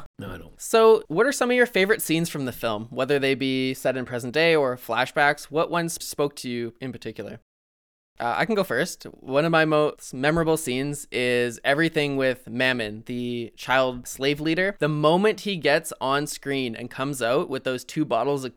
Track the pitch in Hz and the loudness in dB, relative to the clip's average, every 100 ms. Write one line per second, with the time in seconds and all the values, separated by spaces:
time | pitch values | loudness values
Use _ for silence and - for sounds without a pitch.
0 | - - 101 - - - - 226 220 220 | -10 -12 -12 -12 -16 -16 2 6 8 6
1 | - 160 180 180 247 247 240 190 190 220 | 4 0 2 2 2 4 4 4 2 2
2 | - 160 170 156 131 113 120 104 113 127 | 0 0 0 -4 -6 -4 -4 -4 -4 -2
3 | 127 143 135 135 135 131 131 127 139 127 | 0 2 2 0 0 0 -2 -2 -2 -2
4 | 123 123 123 135 165 160 135 123 - 113 | -4 -6 -4 2 4 4 2 -2 -4 -2
5 | 127 - 147 147 - 143 170 170 165 - | 0 2 2 2 -2 -2 0 -2 -4 -6
6 | - - 143 143 127 120 117 - 131 117 | -8 -2 -2 -4 -8 -6 -6 -8 -12 -10
7 | 113 110 101 117 _ _ _ _ _ _ | -12 -10 -12 -14 _ _ _ _ _ _
8 | _ - 120 113 165 214 185 117 175 - | _ -6 -2 0 0 0 0 0 -2 -6
9 | - - - 135 165 165 156 151 151 - | -16 -16 -2 2 4 4 4 4 2 -2
10 | - 131 139 165 160 160 135 127 143 143 | -12 -2 0 2 2 0 0 -2 -2 -6
11 | - 110 123 123 120 113 123 143 165 160 | -6 -2 0 2 0 -2 0 2 2 0
12 | 143 139 131 123 - 117 131 123 107 107 | -2 0 0 -2 -6 -2 0 0 -4 -8
13 | 113 123 120 120 113 - - 131 131 123 | -10 -8 -6 -6 -8 -10 0 2 2 -2
14 | 123 - 135 147 151 165 190 196 151 151 | -10 -4 -2 0 0 0 -2 0 -2 2
15 | 151 175 208 214 208 185 147 156 165 - | 4 4 4 0 -4 -2 2 2 0 -6
16 | 127 139 147 - 139 139 127 110 120 - | 0 0 -2 -6 -4 -2 -2 -4 -10 -6
17 | 135 135 117 135 170 131 131 127 - - | -4 -2 2 2 0 -4 -4 -4 -4 -4
18 | 147 117 127 143 127 | 0 0 0 -2 -4